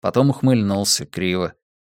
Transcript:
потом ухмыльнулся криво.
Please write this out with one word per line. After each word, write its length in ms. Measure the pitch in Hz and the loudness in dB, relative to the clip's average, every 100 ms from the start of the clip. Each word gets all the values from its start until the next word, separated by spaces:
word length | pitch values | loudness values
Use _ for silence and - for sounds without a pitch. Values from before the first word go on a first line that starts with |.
потом 300 | 98 - 139 | -2 2 2
ухмыльнулся 720 | 135 135 123 101 98 101 - | 2 2 2 2 -2 -2 -4
криво. 480 | - - 92 92 85 - _ _ | -4 -6 -4 -2 -4 -8 _ _